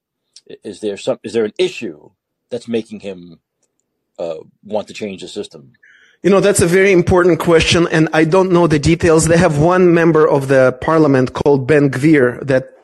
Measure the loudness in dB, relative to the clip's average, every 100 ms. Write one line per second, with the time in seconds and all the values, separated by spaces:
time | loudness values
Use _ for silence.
0 | _ _ _ _ -20 -20 -18 -12 -10 -8
1 | -8 -8 -6 -4 -4 -4 -6 -6 -14 -14
2 | -20 _ _ _ -14 -14 -6 -6 -6 -14
3 | -16 -16 -20 -20 _ _ _ _ _ _
4 | _ -12 -10 -10 -14 _ -10 -10 -10 -12
5 | -12 -12 -14 -14 -14 -16 -20 _ _ _
6 | _ _ 0 2 2 0 0 2 2 2
7 | 2 2 2 0 2 2 2 0 0 0
8 | 0 0 2 2 2 2 2 0 0 0
9 | 2 2 2 2 2 2 0 2 2 4
10 | 2 2 0 -2 0 2 2 0 -2 2
11 | 2 2 0 -2 0 0 2 0 0 0
12 | 2 2 2 -2 -2 -2 -4 -20